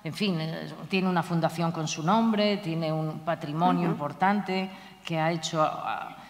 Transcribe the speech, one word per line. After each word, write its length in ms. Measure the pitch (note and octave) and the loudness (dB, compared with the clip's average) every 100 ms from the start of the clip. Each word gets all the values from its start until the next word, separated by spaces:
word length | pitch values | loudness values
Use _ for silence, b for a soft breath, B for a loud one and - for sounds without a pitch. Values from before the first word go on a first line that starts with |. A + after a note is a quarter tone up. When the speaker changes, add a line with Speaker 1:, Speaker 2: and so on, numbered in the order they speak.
Speaker 1:
en 100 | D#3+ | -10
fin, 260 | - G#3 E3 | -2 -2 0
eh, 300 | D#3+ E3 D3+ D#3 D#3+ | -2 -6 -8 -12 -2
tiene 200 | F#3+ F#3 | 0 2
una 140 | F3+ | 2
fundación 480 | D#3+ E3+ D#3+ D#3+ E3 | 2 2 2 2 0
con 160 | E3 D3+ | 0 -4
su 160 | - | -2
nombre, 540 | D#3 A3 A3+ G#3 G#3 G3+ | 2 4 4 4 2 2
tiene 360 | E3 D#3+ D#3+ | -2 -2 0
un 280 | D#3 D#3 D3+ | -2 -2 -4
patrimonio 640 | - D#3+ D3 D#3 F3+ F3 F3 | -4 -4 -2 2 4 4 2
Speaker 2:
Ujú. 80 | |
Speaker 1:
importante 760 | E3 D3 - F#3 G#3 F#3+ F#3+ F#3+ B B B | 0 -4 0 2 2 0 -2 -2 B B B
que 140 | - E3 | -4 0
ha 140 | D#3+ | 0
hecho 320 | E3+ - D#3+ | 0 -2 0
a, 460 | D3+ - G#2+ G#2 - - B | 0 0 -6 -6 -8 -14 B